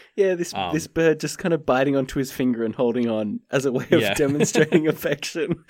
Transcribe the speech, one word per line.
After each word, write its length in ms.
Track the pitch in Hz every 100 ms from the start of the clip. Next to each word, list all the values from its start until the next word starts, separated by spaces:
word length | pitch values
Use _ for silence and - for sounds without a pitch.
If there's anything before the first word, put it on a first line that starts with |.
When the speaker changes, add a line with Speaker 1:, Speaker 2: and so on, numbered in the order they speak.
| - -
Speaker 1:
Yeah, 200 | 190 175
this, 180 | 175
Speaker 2:
Um, 200 | - 90
Speaker 1:
this 140 | 156 -
bird 320 | 165 165 156
just 180 | 151 -
kind 140 | 190
of 120 | 160 151
biting 300 | 127 139 139
onto 220 | 131 143
his 120 | 131
finger 320 | - 127 117
and 100 | 113 113
holding 340 | 120 120 117
on 320 | 107 107 - -
as 140 | 139 135
a 60 |
way 120 | 127 -
of 80 | 165
Speaker 2:
Yeah. 120 | 104
<laughs> 20 | 101
Speaker 1:
demonstrating 720 | 139 147 - - 151 170 156
affection, 800 | 151 165 147 - 170 151 165